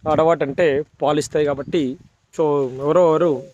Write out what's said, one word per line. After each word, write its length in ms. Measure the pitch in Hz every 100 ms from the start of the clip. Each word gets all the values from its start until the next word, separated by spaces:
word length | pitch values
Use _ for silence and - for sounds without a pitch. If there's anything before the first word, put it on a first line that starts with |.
| 156
ఆడవాటంటే 720 | 151 160 165 143 135 170 139 151 _
పాలు 180 | 143 151
ఇస్తాయి 260 | 143 160 147
కాబట్టి, 520 | 139 131 180 135 139 - _ _ -
so 60 | 156 143 135 127
ఎవరో 280 | 143 170 175
ఎవరు 340 | 156 175 135 -